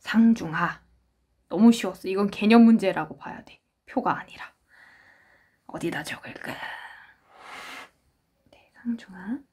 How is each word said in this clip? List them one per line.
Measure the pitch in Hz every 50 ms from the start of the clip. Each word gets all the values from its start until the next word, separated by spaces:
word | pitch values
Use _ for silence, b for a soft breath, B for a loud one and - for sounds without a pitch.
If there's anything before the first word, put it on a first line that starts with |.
| _
상중하. | - - 220 226 226 226 - 185 165 156 165 175 165 - - _ _ _ _ _ _ _ _ _ _ _ _ _ _
너무 | - 170 214 233 226
쉬웠어. | - - 190 175 - -
이건 | 185 190 196 208 202
개념 | 202 - 214 208 226 233 233
문제라고 | 226 226 220 190 190 180 156 156 156 -
봐야 | - - - - 226 -
돼. | - - _ _ _ _ _ _
표가 | - - 262 226 185 139
아니라. | - - - - - - - _ _ _ b b b b b b b b b b b b b b b b b b b b
어디다 | - - 160 - 170 - 151 151
적을까? | - - - - - - - - - - - B B B B B B B B B B B B B B B B B B B B B B B B B B B _ _ _ _ _ _ _ _ _ _ _
네, | _ _ _ _ _
상중하. | _ - 240 233 226 - - 185 185 185 202 247 285 277 _